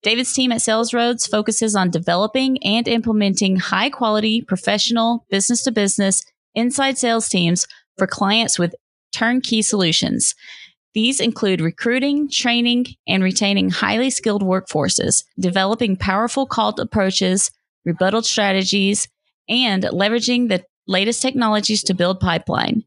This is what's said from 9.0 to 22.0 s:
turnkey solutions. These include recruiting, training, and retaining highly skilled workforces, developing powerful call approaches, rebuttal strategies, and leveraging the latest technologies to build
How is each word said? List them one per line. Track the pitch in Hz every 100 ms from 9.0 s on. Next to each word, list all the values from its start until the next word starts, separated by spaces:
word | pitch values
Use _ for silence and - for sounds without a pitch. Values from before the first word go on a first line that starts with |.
| _
turnkey | - 226 247 247 220
solutions. | 208 214 175 156 - - - - - - - _ _
These | - 226 269
include | 233 220 208 185
recruiting, | 165 - 233 247 277 285 294
training, | - 247 240 240 240 247 - -
and | 190
retaining | 185 185 202 196 190
highly | 180 202 214 262
skilled | 240 226 208
workforces, | 190 185 185 - 151 - - 170 - -
developing | 185 185 190 220 233 185
powerful | - 190 233 - 269
call | - 214 214
approaches, | 226 214 190 190 185 190 - _ _ _ -
rebuttal | 165 185 214
strategies, | 226 - 202 190 190 202 196 202 - _ _ _ _
and | 240 254 190
leveraging | 185 175 202 233 233 247 240
the | 185 - _ -
latest | 190 202 233
technologies | 262 269 233 214 202 214
to | -
build | 185